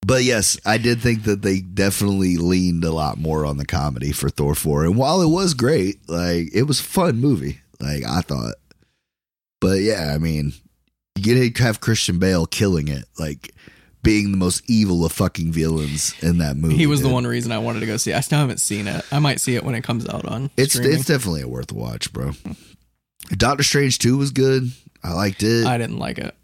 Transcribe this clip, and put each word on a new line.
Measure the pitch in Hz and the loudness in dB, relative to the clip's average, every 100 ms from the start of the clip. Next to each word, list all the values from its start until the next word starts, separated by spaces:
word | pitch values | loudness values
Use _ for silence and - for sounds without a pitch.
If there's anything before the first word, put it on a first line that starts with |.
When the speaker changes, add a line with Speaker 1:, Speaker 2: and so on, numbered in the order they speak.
Speaker 1:
But | 95 131 | 2 2
yes, | 127 117 98 - | 4 2 2 -2
I | - 110 | 0 2
did | 113 120 | 2 2
think | 120 117 | 2 0
that | 110 101 | 0 0
they | 101 95 | 2 0
definitely | 90 98 98 98 101 98 92 87 | -2 0 0 2 0 2 2 2
leaned | 85 92 90 85 | 2 4 2 2
a | 82 | 0
lot | 80 76 52 | 0 -2 -2
more | 80 78 | -2 0
on | 73 71 | 0 -2
the | 71 | -2
comedy | 78 73 62 67 | -2 -2 -2 -4
for | 76 71 | -2 -4
Thor | - 73 | 0 0
four. | 73 80 73 | 0 0 2
And | 80 104 | 2 2
while | 135 180 | 2 2
it | 170 | 2
was | 170 190 | 2 0
great, | 139 117 156 95 101 - | 0 2 2 0 -4 -6
like, | 82 87 85 82 | -4 0 0 0
it | 98 | 0
was | 139 131 | 0 0
a | |
fun | - - 175 117 | -2 0 0 2
movie, | 139 110 67 65 _ _ | 0 0 -2 -10 _ _
like, | 65 73 58 | -6 -6 -4
I | 71 | -4
thought. | - 69 58 53 _ _ _ _ _ _ _ _ _ _ | -2 -4 -6 -10 _ _ _ _ _ _ _ _ _ _
But | 92 95 | 0 2
yeah, | 101 107 76 | 2 0 -2
I | 76 | 0
mean, | 80 78 71 - _ _ _ _ _ - | 0 0 -2 -6 _ _ _ _ _ -4
you | |
get | 104 123 127 117 | 2 4 2 2
to | |
have | 123 107 | 0 0
Christian | - 110 - 90 | 0 0 0 2
Bale | 92 92 82 | 2 2 0
killing | - 104 87 73 | 0 0 2 -2
it, | 69 53 - | -6 -8 -10
like, | 78 71 - - - - _ _ | -8 -8 -14 -20 -20 -20 _ _
being | 113 107 101 | 2 2 2
the | 98 | 2
most | 90 90 - | 0 -2 2
evil | 113 104 87 | 2 4 4
of | 82 | 0
fucking | - 92 - 82 | 2 -2 0 -4
villains | 80 80 80 76 73 73 - | 0 0 0 -2 -4 -6 -2
in | 82 85 | 0 2
that | 78 69 | 0 0
movie, | 80 78 | 2 4
Speaker 2:
He | 156 | 4
was | 147 | 2
the | 131 | 2
Speaker 1:
dude. | |
Speaker 2:
one | 127 123 | 0 0
reason | 120 120 | -4 -4
I | 110 | -4
wanted | 113 113 | -4 -4
to | 110 | -4
go | 107 | -4
see | - | -2
it. | 90 | -2
I | |
still | 135 147 | 0 0
haven't | 143 - | 0 0
seen | - 202 202 | -2 -2 -4
it. | - - | -6 -4
I | 143 | 0
might | 147 131 | 0 0
see | - 120 | -2 -2
it | |
when | - | -2
it | 123 | -6
comes | 120 120 - | -4 -4 -4
out | 104 | -6
on | - 110 135 - | -6 -6 -6 0
Speaker 1:
It's, | 139 | 0
Speaker 2:
streaming. | 127 123 156 | 2 2 2
Speaker 1:
it's | 135 | 2
definitely | 147 110 80 | 0 0 -4
a | 64 | -4
worth | 62 62 | -8 -8
watch, | 52 58 57 - | -8 -6 -6 -8
bro. | - 65 73 - - - - _ _ _ _ - | -6 -6 -6 -10 -14 -16 -20 _ _ _ _ -8
Doctor | 98 117 139 | 0 0 2
Strange | 143 147 139 127 | 2 2 2 2
two | 117 135 | 2 2
was | 139 | 0
good. | 127 135 131 127 127 - _ | 2 4 4 0 -8 -20 _
I | - | -6
liked | 87 101 95 | -2 -2 0
it. | 104 117 113 | 2 2 2
Speaker 2:
I | 123 | 0
didn't | 117 113 | -2 -6
like | - - | -6 -6
it. | - - | -10 -12